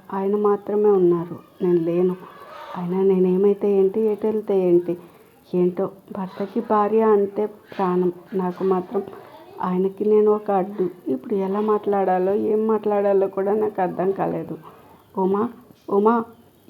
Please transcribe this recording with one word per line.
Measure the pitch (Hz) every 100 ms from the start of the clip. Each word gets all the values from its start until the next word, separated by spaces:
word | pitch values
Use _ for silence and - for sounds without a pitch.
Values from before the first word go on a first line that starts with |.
| -
ఆయన | 196 196 208
మాత్రమే | 208 202 - 208 208
ఉన్నారు, | 196 175 175 170 - - _
నేను | 185 175
లేను. | 165 175 185 180 - - - - - 180
అయినా | 175 185
నేనేమైతే | 196 185 185 185 202 202 208
ఏంటి, | 196 190 208
ఎటు | 220 208 220
వెళ్తే | 214 208 196
ఏంటి? | 180 175 175 175 - - - _ _
ఏంటో | 180 180 180 190 - -
భర్తకి | 202 185 - 202 240 208
భార్య | 214 208 220 220
అంటే | 208 196 196 208 - -
ప్రాణం, | - 185 180 180 175 -
నాకు | 190 180 180
మాత్రం | 190 185 180 208 - - - - - -
ఆయనకి | 185 185 190 190 208
నేను | 214 214
ఒక | 208 214
అడ్డు. | 196 196 208 180 - -
ఇప్పుడు | 262 247 202
ఎలా | 190 202
మాట్లాడాలో, | 214 208 208 202 190 185 185 208 214
ఏం | 214 220
మాట్లాడాలో | 214 214 208 202 196 190
కూడా | 196 196
నాకు | 214 214 208
అర్థం | 180 165 185
కాలేదు. | 190 170 165 160 156 - - - - _ -
ఉమా, | 190 202 233 - - - -
ఉమా, | 202 214 233 226 - - _ -